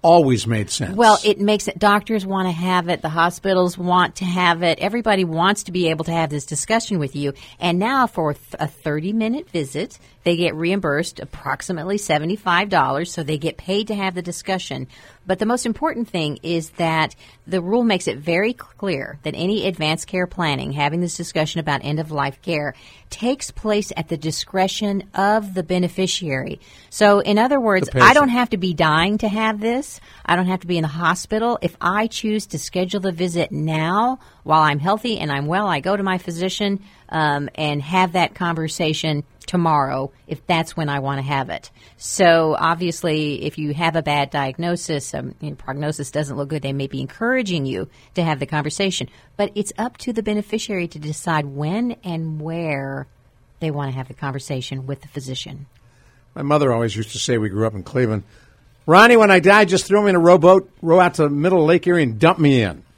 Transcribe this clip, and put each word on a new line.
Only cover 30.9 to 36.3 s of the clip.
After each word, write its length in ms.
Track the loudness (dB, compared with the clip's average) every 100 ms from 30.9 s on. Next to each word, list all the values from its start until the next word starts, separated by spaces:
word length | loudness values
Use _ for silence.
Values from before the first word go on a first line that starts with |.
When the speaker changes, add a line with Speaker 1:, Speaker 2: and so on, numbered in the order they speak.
| 0 0 0 -2 -2 0 0
Speaker 2:
If 160 | -4 -2
I 280 | -2 0 -2
choose 400 | -2 -2 -2 -4
to 120 | -10
schedule 400 | -6 -4 -2 -2
the 140 | -4
visit 360 | -2 -2 -2 -2
now 680 | -2 -2 -2 0 0 0 -2 -10 _
while 180 | 2 4
I'm 180 | 4 2
healthy 400 | 0 0 0 -4
and 120 | -2
I'm 140 | -4 -2
well, 220 | -2 0
I 120 | -2
go 160 | -2 -2
to 80 |
my 140 | 0 -2
physician, 640 | -4